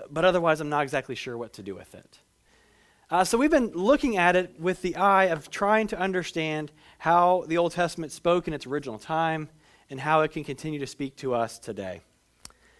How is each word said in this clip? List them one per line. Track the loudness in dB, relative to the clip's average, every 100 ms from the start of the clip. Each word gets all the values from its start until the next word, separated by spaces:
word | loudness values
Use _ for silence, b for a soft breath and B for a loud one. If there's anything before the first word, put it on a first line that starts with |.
| -10
but | 0
otherwise | 2 4 2 0
I'm | 0
not | -2
exactly | -2 -4 -6
sure | -10 -10 -10
what | -12
to | -14
do | -12 -12
with | -14
it. | -20 -20 _ _ _ b b b b b b b
Uh, | 2
so | 2 4
we've | 4
been | 4 2
looking | 0 2 4 2 4
at | 4
it | 4 0 -4
with | -4 -2
the | -4 2
eye | 4 4
of | 4 0 -6
trying | -2 2 2 0
to | -2
understand | -2 -2 -4 -4 -4 -4 -6 _ b b
how | 2 4 6 2 0
the | 0
Old | 0
Testament | 0 -2 -4 -12
spoke | -4 0 2 0
in |
its | -8 -6
original | -6 -6 -10
time | -6 -2 -2 -2 -8 _ b b b
and | -8
how | 0 2
it | 2
can | -2
continue | -10 -10 -8 -8
to | -8
speak | -8 -8 -6
to | -4
us | -2 -2 -6
today. | -12 -10 -10 -12 _ _ _ _ -20 b b